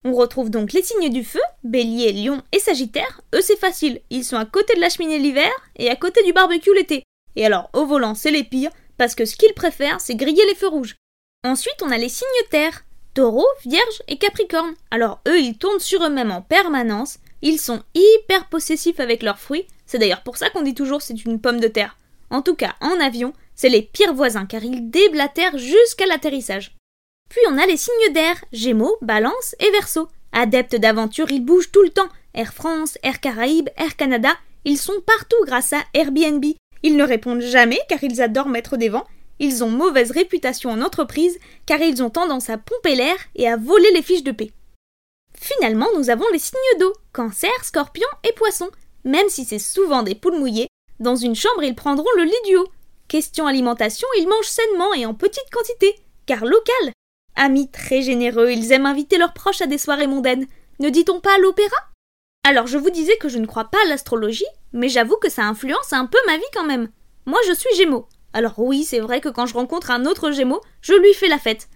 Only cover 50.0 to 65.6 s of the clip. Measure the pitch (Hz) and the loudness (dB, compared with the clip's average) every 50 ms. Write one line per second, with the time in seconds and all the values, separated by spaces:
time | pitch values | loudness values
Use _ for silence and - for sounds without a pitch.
50 | 220 190 202 208 - 359 349 320 277 254 214 220 247 - _ _ _ - - - | 0 -2 -4 -4 -2 -2 0 0 0 -2 -2 -2 -4 -6 _ _ _ -20 -10 -4
51 | 226 247 247 240 240 240 226 220 - 427 480 370 294 262 233 - - 285 285 285 | -2 -2 -2 0 -2 -4 -2 -2 0 0 0 0 -2 -4 -4 -4 -4 -2 -2 0
52 | 311 480 480 359 339 320 415 494 440 392 381 359 370 - - - - - - - | 0 2 2 2 2 2 0 0 2 2 2 2 2 0 -8 -16 -20 -20 -20 -20
53 | _ - - 311 302 - - 320 311 285 269 262 247 240 240 233 220 - - - | _ -4 -2 -2 -2 -4 -4 -4 -2 0 0 0 0 -2 -2 -2 -2 -4 -4 -4
54 | 466 523 508 403 320 370 427 453 415 - - - 453 440 403 349 359 415 392 277 | -4 -2 0 0 2 2 0 0 -2 -2 -2 -2 0 0 0 0 0 0 -2 -2
55 | 233 220 220 - - 403 - 554 523 - - 466 440 - 480 - 392 403 415 - | -4 -6 -4 -2 -2 -2 -2 -4 -12 -8 -6 -6 -6 -6 -2 0 0 0 0 -2
56 | _ _ - _ _ - 262 214 226 247 370 453 440 - 494 523 359 254 - _ | _ _ -20 _ _ -6 -4 -2 0 2 2 2 2 2 0 0 -2 -4 -6 _
57 | _ _ _ _ _ _ - - 277 277 269 277 277 - - - - - 262 269 | _ _ _ _ _ _ -2 0 2 2 2 2 0 -2 -8 -12 -6 -2 -2 0
58 | 262 262 254 240 247 240 226 233 233 247 240 226 226 233 262 262 277 277 277 285 | 0 0 -2 -2 -2 0 2 2 2 2 2 0 0 2 2 4 4 2 0 -2
59 | 285 - 392 349 339 339 - - - 392 392 - 359 262 294 285 - 302 285 285 | -2 0 2 2 2 2 0 -2 -4 -2 -2 -2 -2 -2 -2 -2 -2 -2 -2 0
60 | 294 269 277 277 240 254 254 262 269 - - - - - - - 277 294 254 330 | 0 0 0 0 0 0 0 -2 -4 -8 -12 -18 -20 -16 -8 -4 -2 0 2 2
61 | 339 403 359 349 - 392 392 392 370 381 370 - 415 403 - 640 - - - - | 2 2 0 0 2 2 4 6 4 4 4 2 0 0 0 -4 -6 -8 -20 -20
62 | _ _ _ _ _ _ _ _ - 277 277 240 233 247 262 294 285 370 359 330 | _ _ _ _ _ _ _ _ 2 4 4 4 2 0 -2 -2 0 0 0 0
63 | 311 339 440 440 - 294 240 233 220 214 - 226 220 - - 415 427 330 294 269 | 2 2 2 2 0 -4 -4 -4 -6 -4 -6 -8 -6 0 2 2 2 2 0 -2
64 | - - 240 226 214 208 220 226 403 605 - - - - - 240 240 269 247 247 | -4 -4 -4 -2 -2 -2 -4 -4 -6 -8 -8 -12 -18 -10 -4 -2 -2 0 2 2
65 | 233 233 415 440 - 339 - 247 214 208 220 - | 2 2 2 0 0 0 -2 -2 -2 -2 -4 -4